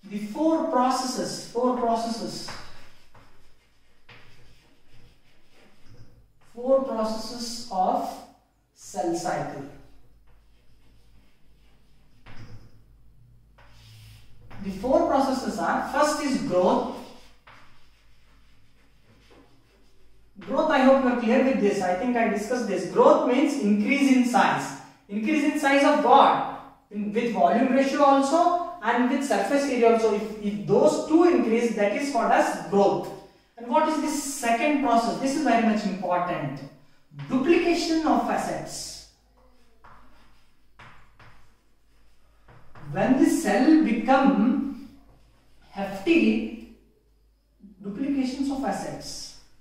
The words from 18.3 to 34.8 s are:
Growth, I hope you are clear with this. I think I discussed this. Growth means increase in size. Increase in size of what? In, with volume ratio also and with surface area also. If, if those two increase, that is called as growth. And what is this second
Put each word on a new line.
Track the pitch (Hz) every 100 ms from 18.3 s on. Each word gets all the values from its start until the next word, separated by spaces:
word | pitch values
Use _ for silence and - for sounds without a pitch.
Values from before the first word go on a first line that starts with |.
| - - - - _ _ _ _ _ _ - - - _ _ - - - - - -
Growth, | 175 277 311
I | 269
hope | 262 262
you | 254
are | 220
clear | 220 240
with | 254 208
this. | 202 190
I | 185 185
think | 247 240
I | 208
discussed | 202 - 247 208
this. | 180 170
Growth | - 277 294 254
means | 247 311 -
increase | 208 208 262 285 269 254
in | 240
size. | 196 - - - - - _ -
Increase | 208 311 311
in | 285 -
size | 277 277
of | 285 294
what? | 240 269 220 - - - - - _
In, | 208 202
with | 220 240
volume | 190 175 214 262
ratio | 262 277 294
also | 277 269 - 330 349 - - -
and | 214 240 254
with | 277
surface | - 202 202 277 277
area | 240 226
also. | 226 220 208
If, | - -
if | 202 - 147
those | 226 302 302 -
two | 320 349
increase, | 269 226 226 233 208
that | 202 277
is | 277
called | 233 -
as | - - 180 -
growth. | 196 185 - - - - _ _ -
And | 240
what | 294 311
is | 302
this | 311 -
second | - - 233 233 302 294